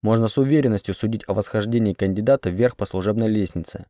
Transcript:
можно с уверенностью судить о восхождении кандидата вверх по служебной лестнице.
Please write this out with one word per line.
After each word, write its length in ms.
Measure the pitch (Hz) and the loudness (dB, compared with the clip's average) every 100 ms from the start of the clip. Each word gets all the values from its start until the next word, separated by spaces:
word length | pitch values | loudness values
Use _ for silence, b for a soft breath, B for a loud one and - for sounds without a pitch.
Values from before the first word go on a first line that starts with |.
можно 260 | 107 113 113 | 2 2 2
с 100 | - | 2
уверенностью 580 | 135 156 135 104 - 95 | 2 4 2 0 -4 -4
судить 280 | 107 113 - | -4 -4 -2
о 60 | |
восхождении 600 | 101 101 110 104 117 110 | -4 -2 -4 0 0 0
кандидата 560 | 92 98 95 113 139 95 | 0 -2 0 2 2 2
вверх 260 | 90 123 - | 0 0 0
по 100 | 101 | -6
служебной 420 | 95 92 107 110 | -2 -2 0 0
лестнице. 580 | 107 98 87 80 - | 0 -2 -4 -10 -12